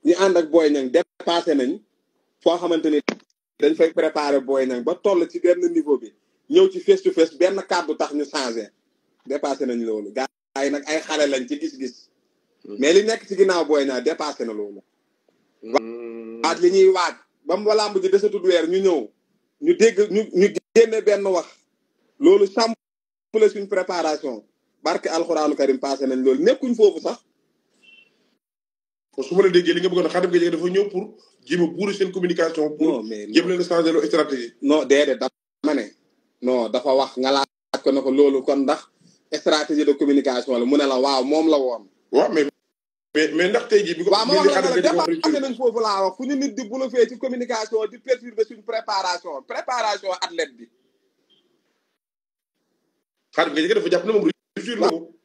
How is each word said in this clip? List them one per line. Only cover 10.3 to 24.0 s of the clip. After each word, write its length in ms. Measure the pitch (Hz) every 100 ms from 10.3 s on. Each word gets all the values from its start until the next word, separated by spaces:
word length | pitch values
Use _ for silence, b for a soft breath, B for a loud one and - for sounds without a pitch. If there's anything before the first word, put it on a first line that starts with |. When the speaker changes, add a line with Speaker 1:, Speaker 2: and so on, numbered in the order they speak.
| _ _ 135
Speaker 1:
yi 60 | 139
nag 120 | 143 143
ay 140 | 156
xale 260 | 156 156 147
lañ 180 | 131 123
ci 140 | 147
gis-gis. 480 | 156 131 127 - _ _ _ _ _ _
Speaker 2:
Mhm. 120 | - 104
Speaker 1:
Mais 140 | 139
li 80 | 185
nekk 220 | 214 226 -
ci 80 | 190
ginnaaw 280 | 190 175 147
Boy 180 | 147
Niang 180 | 139 127
dépassé 420 | 127 165 151 139 117
na 60 |
loolu. 280 | 107 104 101 _ _ _ _ _ _ _ _
Speaker 2:
Mhm. 800 | 110 120 113 117 117 113 113 113
Speaker 1:
Waaj 160 | 156 170
li 80 | 175
ñuy 180 | 190 190 185
waaj, 180 | 170 - _ _
ba 120 | 143 185
mu 120 | 208
làmb 280 | 214 208 190
ji 60 | 190
desatul 340 | 190 202 190
weer, 240 | 180 175 160
ñu 100 | 190
ñëw, 280 | 190 156 107 _ _ _ _ _
ñu 140 | 147 175
dégg, 340 | 226 190 208
ñu, 120 | 196 214
ñu 160 | 180 196 208 _
génne 280 | 220 226 220
benn 240 | 208 202 196
wax. 200 | 175 - _ _ _ _ _ _ _
Loolu 280 | 170 202 196
sàmm 260 | 240 226 226 _ _ _ _ _
la 140 | 220 214
suñ 180 | 208 196
préparation. 760 | 190 180 180